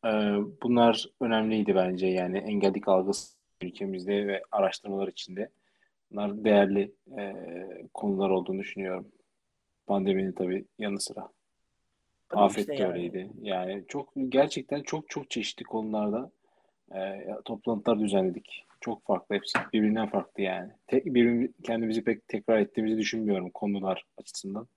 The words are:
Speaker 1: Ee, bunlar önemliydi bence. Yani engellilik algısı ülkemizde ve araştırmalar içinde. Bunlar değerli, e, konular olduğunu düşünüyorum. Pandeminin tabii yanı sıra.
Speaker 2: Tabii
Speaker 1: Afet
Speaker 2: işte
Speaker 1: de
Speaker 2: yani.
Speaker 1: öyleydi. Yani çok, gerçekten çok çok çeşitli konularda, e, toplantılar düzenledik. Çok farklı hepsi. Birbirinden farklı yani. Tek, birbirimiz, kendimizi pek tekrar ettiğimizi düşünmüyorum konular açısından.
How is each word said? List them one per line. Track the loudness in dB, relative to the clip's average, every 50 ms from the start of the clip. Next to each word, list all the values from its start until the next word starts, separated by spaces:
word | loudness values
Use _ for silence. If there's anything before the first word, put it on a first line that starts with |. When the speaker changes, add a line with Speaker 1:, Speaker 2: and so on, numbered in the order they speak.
| 0
Speaker 1:
Ee, | 2 2 2 2 2 2 0 0 -2 -6 -6 0
bunlar | 2 6 8 8 6 6 4 -2 -10 _ _
önemliydi | 0 2 2 2 2 2 0 0 2 4 4
bence. | 4 4 2 0 0 0
Yani | 2 2 2 0 -2 -2
engellilik | -4 -4 -2 -2 2 2 2 0 0 2
algısı | 4 4 4 4 2 -2 -2 -4 -12 _ _ _ _ _ _
ülkemizde | -12 -12 -8 -8 -8 -6 -6 -6 -4 -2 0 0 0
ve | -2 -4 -6 -6 _
araştırmalar | 0 2 2 2 0 -4 _ -6 -4 -4 -4
içinde. | -4 -6 -10 -14 -12 -8 -10 -10 -10 _ _ _ _ _ _ _ _ _ _ _ _
Bunlar | -8 -6 -4 -4 -4 0 4
değerli, | 6 8 8 6 6 4 0 0 -2 -6 _ _ _ -12
e, | -10 -10 -10 -10 -12 -14 -12 -12 -12 -12 -14 -14 -16 -18 -16 _
konular | -6 -2 -2 0 2 2 2
olduğunu | 2 2 0 -2 -6 -6
düşünüyorum. | -6 -8 -8 -8 -6 -6 -6 -8 -10 -14 _ _ _ _ _ _ _ _ _ _ _ _ _ _ _
Pandeminin | -2 0 0 2 2 2 2 0 -2
tabii | -2 -2 -2 -2 -2 -4 -6 _ _ -6
yanı | -4 -4 -4 -4
sıra. | -6 -8 -10 -12 -14 -14 _ _ _ _ _ _ _ _ _ _ _ _ _ _ _ _ _ _ _ _
Speaker 2:
Tabii | 4 6
Speaker 1:
Afet | 6 6 6 2
Speaker 2:
işte | -4 -4 -2
Speaker 1:
de | -2
Speaker 2:
yani. | 0 0 0
Speaker 1:
öyleydi. | -2 -6 -6 -6 -8 -10 -10 -14 -12
Yani | -6 -4 -4 -2 -2 -4 -6 -8 -10
çok, | -8 -8 -8 -8 _ _ -6 -4 2
gerçekten | 4 4 4 4 2 -8 -6 _ -6 -6
çok | -4 -4 -6 -6 -6 _
çok | -10 -10 -8 _
çeşitli | -6 -6 -4 -6 -8 -10 -12
konularda, | -6 -4 -4 -2 -2 -2 0 0 0 0 -2 -4 -6 _ _ _ _ _ _ _ _ _ _ _ _ -8
e, | -6 -6 -6 -6 -8 -10 -10 -10 -10 -8
toplantılar | -10 -10 -6 _ -2 -2 0 2 0 2 2
düzenledik. | 2 2 2 2 2 2 0 -4 -12 -16 -20 -20 -20 _ _ _
Çok | -8 -8 -8 -8 _
farklı | -2 -2 -2 0 _ -4
hepsi. | -4 -4 -2 -4 -4 -4 0 2
Birbirinden | 4 4 4 4 2 0 0
farklı | 0 -2 -2 -2 _ -4 -2
yani. | -2 -2 -4 -6 -10 -14 _ _
Tek, | 0 0 2 2
birbirimiz, | 4 4 6 6 6 6 2 0 -2 -4 _ -6
kendimizi | -4 -2 -2 0 0 0 0 0
pek | 0 -2 -2 _
tekrar | _ -6 -4 2 4 4 4
ettiğimizi | 4 2 _ -2 0 0 0
düşünmüyorum | 0 0 -2 -2 -2 0 0 0 0 -2 -6
konular | -8 -4 -2 -2 -2 -2 0 -2 -2 -4 -6 _ _
açısından. | -20 -20 -14 -14 -12 -10 -8 -8 -8 -10 _ _